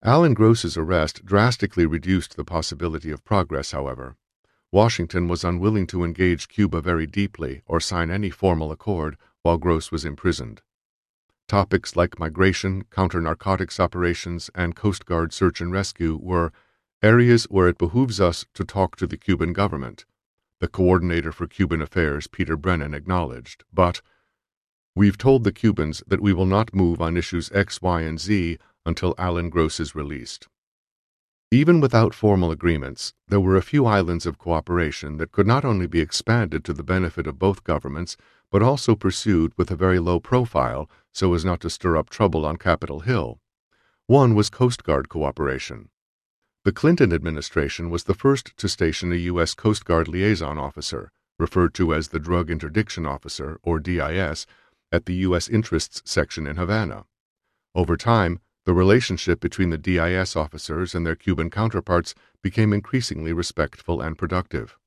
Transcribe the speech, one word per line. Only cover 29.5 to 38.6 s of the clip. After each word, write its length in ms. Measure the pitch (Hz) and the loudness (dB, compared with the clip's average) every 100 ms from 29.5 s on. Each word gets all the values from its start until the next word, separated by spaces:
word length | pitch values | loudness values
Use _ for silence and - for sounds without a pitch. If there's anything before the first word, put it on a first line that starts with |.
Gross 300 | 82 80 - | 0 0 -2
is 160 | 78 78 | -8 -8
released." 520 | 71 73 60 - - _ _ _ _ _ _ _ _ _ _ | -10 -10 -14 -18 -20 _ _ _ _ _ _ _ _ _ _
Even 280 | 120 156 175 | 2 6 6
without 360 | 139 117 110 - | 6 4 2 4
formal 360 | 107 98 87 | 4 4 2
agreements, 600 | 78 87 80 67 64 - - _ | 0 0 0 -4 -10 -14 -14 _
there 120 | 101 | 0
were 160 | 92 95 | 4 2
a 60 | |
few 240 | - 147 127 | 2 2 4
islands 400 | 104 85 87 87 | 4 2 -2 -4
of 120 | 76 | -8
cooperation 760 | 90 82 - 87 80 - 76 76 | -2 -2 0 0 0 -4 -10 -8
that 140 | 80 | -6
could 160 | - 98 | 0 2
not 160 | 127 | 2
only 240 | 143 104 87 | 2 -2 0
be 140 | 85 | 0
expanded 640 | 78 - - 117 101 76 73 | -2 -4 0 0 0 -4 -6
to 80 | |
the 100 | 78 | -8
benefit 440 | 73 92 87 82 78 | -2 0 -2 -4 -8
of 120 | 67 | -2
both 240 | 95 98 | 0 -2
governments, 540 | - 76 69 69 87 - _ _ _ | -2 -4 -4 -8 -10 -12 _ _ _
but 140 | 98 | 2